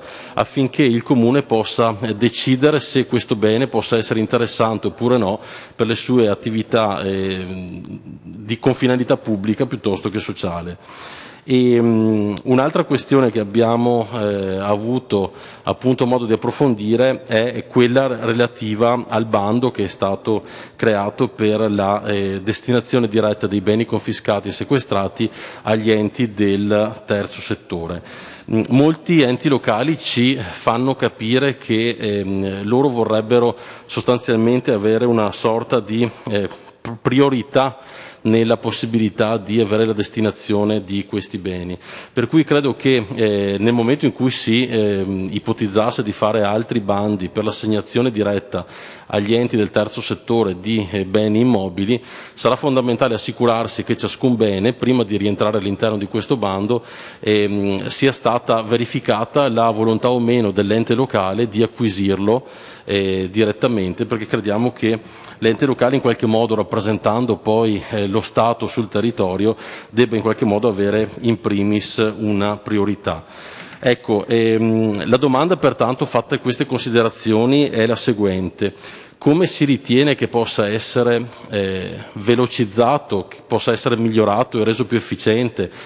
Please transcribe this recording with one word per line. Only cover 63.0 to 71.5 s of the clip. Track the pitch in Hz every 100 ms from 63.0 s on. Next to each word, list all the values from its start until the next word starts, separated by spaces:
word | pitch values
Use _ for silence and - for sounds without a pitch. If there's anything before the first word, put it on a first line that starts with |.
| 98 95 92
direttamente, | 101 107 104 131 113 92 85 110
perché | 113 107
crediamo | 123 101 104 123
che | - 110 113 - - - -
l'ente | 113 110 135
locale | 120 123 135
in |
qualche | 120 113 120
modo, | 110 113 110
rappresentando | 98 110 101 104 113 110 123 104
poi, | 113 110 113 101 -
eh, | 107 101
lo | 107
Stato | - - 117 117 113
sul | - 104
territorio, | 104 117 113 95 92 107 110 - - -
debba | 107 120 110
in |
qualche | 110 107 113
modo | 101 117
avere | 98 101 110 104 -
in | 117 110
primis | 110